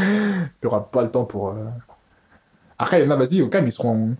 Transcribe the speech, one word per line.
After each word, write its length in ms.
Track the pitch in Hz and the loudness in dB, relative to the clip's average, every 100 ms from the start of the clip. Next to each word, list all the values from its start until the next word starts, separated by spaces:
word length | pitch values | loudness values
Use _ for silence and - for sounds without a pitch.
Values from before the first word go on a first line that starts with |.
| 190 208 208 185 151 - | 2 2 0 -2 -4 -4
n'y 40 | 117 | -2
aura 220 | 107 104 | -2 0
pas 140 | 127 | -2
le 80 | 113 | 0
temps 140 | 127 117 | 0 -2
pour, 240 | 101 98 | -4 -6
euh, 60 | 107 110 120 - - _ _ _ _ _ _ _ - | -6 -10 -12 -16 -20 _ _ _ _ _ _ _ -8
après, 240 | - 180 | 2 4
il 40 | 139 | 4
y 20 | |
en 40 | |
a, 40 | 139 | 2
vas-y, 240 | 127 185 | 2 2
au 80 | 120 | 2
calme, 180 | 196 127 | 2 0
ils 40 | |
seront, 360 | - 120 110 | -2 -2 0
tu 40 | 110 | -2